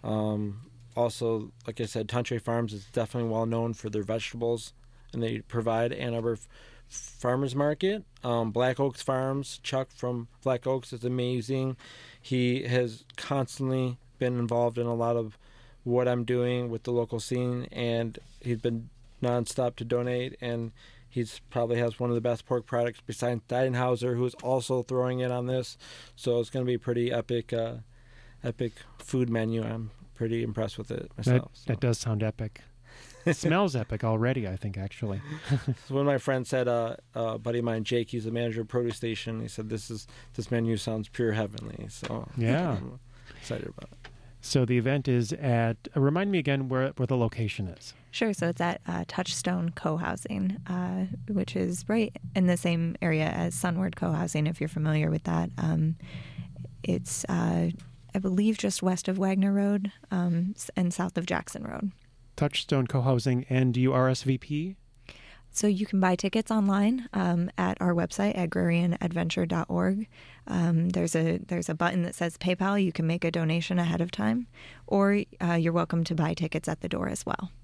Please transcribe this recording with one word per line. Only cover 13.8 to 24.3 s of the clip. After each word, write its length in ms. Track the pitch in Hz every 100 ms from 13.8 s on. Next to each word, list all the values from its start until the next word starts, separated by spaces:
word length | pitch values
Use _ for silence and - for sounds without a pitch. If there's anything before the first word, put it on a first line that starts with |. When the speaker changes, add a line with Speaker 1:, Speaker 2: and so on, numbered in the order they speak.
| 127 123 - -
Speaker 1:
been 200 | 127 123
involved 380 | 120 120 120 117
in 80 | 120
a 100 | 117
lot 220 | 117 117
of 200 | 110 - - - - -
what 240 | 123 120 123
I'm 160 | 123
doing 460 | 117 123 123 123 120
with 140 | 113
the 80 | -
local 280 | 120 117 117
scene, 480 | - 127 123 123 123
and 460 | 127 120 117 117 110 - -
he's 220 | 123 117
been 280 | 120 117 117 - - -
nonstop 540 | 123 120 117 - 123 -
to 80 | 117
donate, 500 | 120 123 123 127 -
and 320 | 120 117 117 - - - -
he's 320 | - 113 - -
probably 280 | 123 117 120
has 220 | 120 110
one 100 | 123
of 60 | 117
the 60 |
best 240 | 117 120 -
pork 200 | 123 -
products 360 | 120 120 117 -
besides 360 | 113 123 120 -
Deinhauser, 680 | 123 131 123 127 120 120 120
who 100 |
is 80 | 123